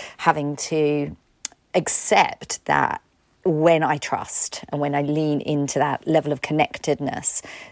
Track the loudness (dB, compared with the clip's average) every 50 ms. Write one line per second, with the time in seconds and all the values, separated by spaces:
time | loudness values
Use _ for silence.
0 | -14 -16 -14 0 2 2 2 2 0 -2 -4 -4 -4 -2 0 2 2 2 2 0
1 | -2 -4 -8 -14 _ _ _ _ -14 -14 -14 _ _ _ -2 0 2 2 2 2
2 | 4 4 4 4 4 2 0 -8 -10 -10 -10 -6 -2 0 2 2 2 0 -2 -6
3 | -10 _ _ _ _ _ _ _ _ 0 2 4 6 6 6 6 4 0 0 -2
4 | -2 -4 -6 -6 -4 -6 -4 -4 -4 -4 -6 -12 -10 -8 -4 -2 -2 0 0 0
5 | 0 0 0 0 2 0 0 0 0 0 0 0 0 0 0 0 0 0 -2 -4
6 | 0 2 2 2 2 2 -2 -2 -2 -2 0 0 0 0 -2 -6 -2 -2 -2 0
7 | -2 -6 -6 -4 -4 -4 -4 -4 -6 -8 -16 -18 -20 -20